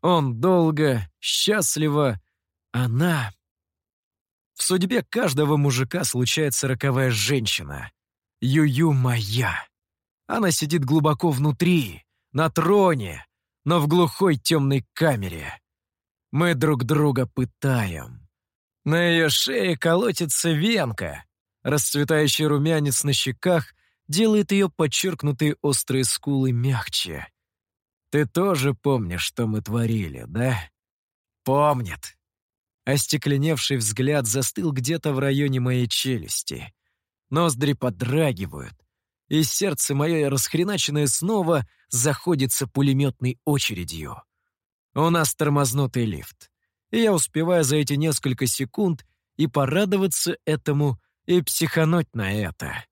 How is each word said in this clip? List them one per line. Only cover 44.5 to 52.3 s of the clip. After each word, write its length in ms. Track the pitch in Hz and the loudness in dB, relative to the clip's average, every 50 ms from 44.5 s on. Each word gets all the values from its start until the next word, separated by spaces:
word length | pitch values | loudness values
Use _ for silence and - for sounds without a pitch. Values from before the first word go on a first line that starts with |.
| _ _ _ _ _ _ _ _ _ | _ _ _ _ _ _ _ _ _
У 140 | - 151 165 | 0 0 2
нас 260 | 170 170 156 147 - | 2 2 2 0 -2
тормознутый 720 | _ 160 151 143 143 143 123 113 139 143 127 - 127 120 | _ -2 0 2 2 0 0 0 0 -2 -2 0 -2 -2
лифт, 440 | 110 92 71 - - - _ - _ _ _ _ _ _ _ _ _ | -2 -4 -6 -10 -16 -20 _ -20 _ _ _ _ _ _ _ _ _
и 100 | - 226 | -2 0
я 120 | 233 220 202 | 2 2 2
успеваю 520 | 165 - - _ 151 165 165 180 175 160 | 2 0 -2 _ -2 0 2 2 2 2
за 100 | 127 143 | 2 2
эти 180 | 151 147 131 143 | 0 0 0 0
несколько 540 | 139 151 160 147 - - 143 127 117 135 120 | 0 0 0 0 -2 -2 -4 -4 -2 -2 -4
секунд 580 | - - 135 123 _ - 214 185 170 - - _ _ _ _ _ _ | -2 -4 -6 -6 _ -2 0 0 0 -2 -6 _ _ _ _ _ _
и 120 | - 143 131 | -2 -2 -2
порадоваться 920 | - 147 139 127 147 180 208 196 190 196 190 190 - - - 170 170 - _ | 0 0 0 2 2 0 0 2 0 0 0 0 -2 -2 -4 -4 -4 -6 _
этому, 520 | - 156 147 - - 147 143 147 143 123 - _ _ _ _ _ | -4 -4 -2 -2 -2 0 0 0 0 -2 -4 _ _ _ _ _
и 160 | - 175 180 | 0 2 2
психануть 640 | 156 - - - 170 156 - 165 160 156 170 175 160 _ _ | 2 0 -2 -2 -2 -2 0 2 2 2 2 2 0 _ _
на 160 | 117 104 95 | -6 -4 -2